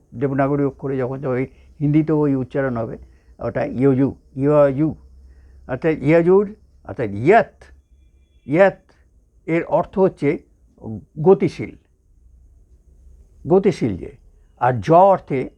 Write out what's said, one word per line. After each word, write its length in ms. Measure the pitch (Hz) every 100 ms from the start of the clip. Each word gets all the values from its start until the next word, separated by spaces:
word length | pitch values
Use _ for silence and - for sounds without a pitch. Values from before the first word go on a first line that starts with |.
| _ 120
দেবনাগরী 480 | 135 135 139 147
অক্ষরে 340 | 139 135 139 135
যখন 280 | 127 135 139
ওই 220 | 127 131 _ - -
হিন্দিতেও 400 | 147 147 156 151
ওই 160 | 151 135
উচ্চারণ 420 | 127 147 135 117
হবে, 200 | 113 143 - _ _ -
ওটা 260 | 117 127 -
ইয়োজু, 500 | 113 139 131 135 - _ 139
ইয়োজু, 600 | 139 147 143 135 156 - - - - - - - -
অর্থাৎ 300 | 131 165 156
ইয়াজুর, 580 | 131 165 170 190 202 214 _ _
অর্থাৎ 260 | - 104 113
ইয়ত। 540 | 101 127 226 - _ - - _ _ _ _ _ _ -
ইয়ত 280 | 151 190 185 _ _ _ _ _ _ -
এর 180 | 165
অর্থ 360 | - 151 - 208
হচ্ছে 380 | 190 - 143 170 _ _ _ _ 113 110 - 151
গতিশীল, 540 | 156 190 180 - 110 - _ _ _ _ _ _ _ _ _ _ _ _ - - - _ 127
গতিশীল 500 | 185 196 - 127 90
যে। 180 | - - _ _ _ -
আর 140 | 123 127
য 100 | 98
অর্থে 580 | 165 196 185 - 139 143